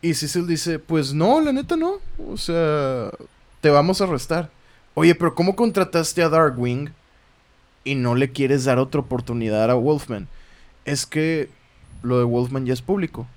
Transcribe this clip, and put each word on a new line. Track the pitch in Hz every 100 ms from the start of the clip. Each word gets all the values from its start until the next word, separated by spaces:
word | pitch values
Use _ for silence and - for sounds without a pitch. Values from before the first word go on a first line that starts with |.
Y | 170
Cecil | 151 147 180 175
dice, | 160 - 156
"Pues | - 165 135
no, | 143 175 302
la | 302
neta | 262 - 339
no. | 330 392 - - -
O | -
sea, | - 170 160 151 139 127 110 - - _ _ -
te | 156
vamos | 143 160 190
a |
arrestar". | 196 147 - 165 160 _ _ - _
"Oye, | - 165
pero | 170 170
¿cómo | - 175 190
contrataste | 233 196 185 170 156 -
a | 165
Darkwing | 160 156 123 120 123 147 - _ _ _ _ _ _ _ _
y | - 139
no | 123
le | 120 135
quieres | 127 135 139
dar | 127 123
otra | 135 147
oportunidad | 131 127 123 120 113 107 113
a |
Wolfman?". | 123 123 151 - 110 87 - - - - -
"Es | - 143 -
que | 151 160 160 143 - _ _ - -
lo | 123 123
de |
Wolfman | 120 120 123 135 127
ya |
es | 127
público. | - 196 170 - 117